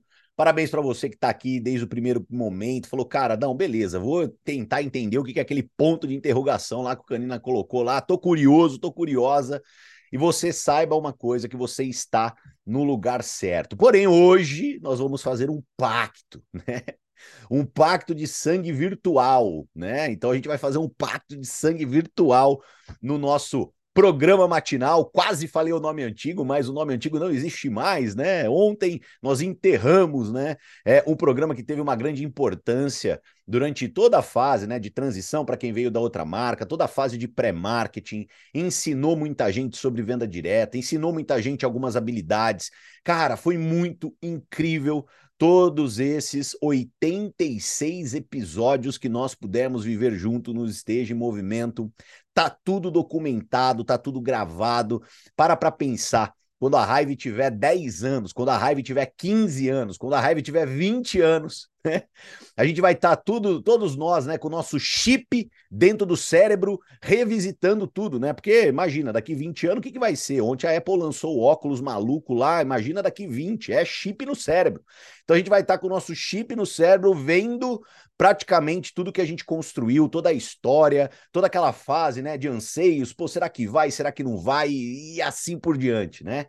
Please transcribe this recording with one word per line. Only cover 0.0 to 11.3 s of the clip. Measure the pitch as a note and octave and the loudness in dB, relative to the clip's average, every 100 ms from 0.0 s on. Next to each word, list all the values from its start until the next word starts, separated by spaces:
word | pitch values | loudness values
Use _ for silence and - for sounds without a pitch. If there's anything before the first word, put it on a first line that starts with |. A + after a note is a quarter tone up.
| _ _ _ - | _ _ _ 0
Parabéns | D#3+ D#3 D3+ | 2 2 0
pra | D3+ | -2
você | C#3 A#2+ C#3 | -2 -4 -6
que | - | -4
tá | B2+ | -2
aqui | - C3 B2+ | -2 -4 -4
desde | A#2 B2+ A#2 | -4 -4 -4
o | |
primeiro | A#2+ B2 A#2+ F2+ | -4 -2 -2 -4
momento. | B2 A2 F#2 A2+ B2+ - | -6 -6 -6 -6 -6 -6
Falou, | C3+ A#2+ | -6 -4
"Cara, | C#3 B2+ A2 | -2 0 0
não, | C#3 B2+ | -2 -2
beleza, | F#3 A2+ G2 F2+ | -2 -2 -2 -4
vou | G#2+ E3+ C#3+ - | -2 -2 -2 -6
tentar | - C#3+ A2 C3+ | -8 -6 -4 -4
entender | C#3+ C3 A2 A#2+ | -4 -4 -2 -2
o | |
que | C3 | -2
que | C3 | -4
é | |
aquele | B2+ C#3+ - - | -4 -4 -4 0
ponto | D#3 E3 C#3+ | 2 2 -2
de | |
interrogação | C3+ C#3+ B2 C#3 A#2 - A#2+ | -4 0 0 0 -2 -4 -6
lá | B2+ | -6
que | B2+ | -6
o | - | -8
Canina | A#2+ B2 A#2+ | -6 -6 -6
colocou | B2+ A#2+ F#2+ B2 | -2 -2 -2 -2
lá. | A#2+ C3+ | 0 -2
Tô | - F3+ | 0 0
curioso, | F3 E3 C#3 D3+ E3 C3+ | 2 4 8 8 6 2
tô | F3 | -8
curiosa." | D3 E3 B2+ B2+ C#3+ B2+ C#3+ - _ - - _ | -4 -2 0 2 2 0 -6 -10 _ -20 -20 _
E | B2+ | 0
você | E3 D#3+ E3+ | 0 2 -2
saiba | - - D3 D#3+ | -2 0 2 2
uma | D#3 D3+ | 0 -2
coisa, | - A#2+ | -6 -4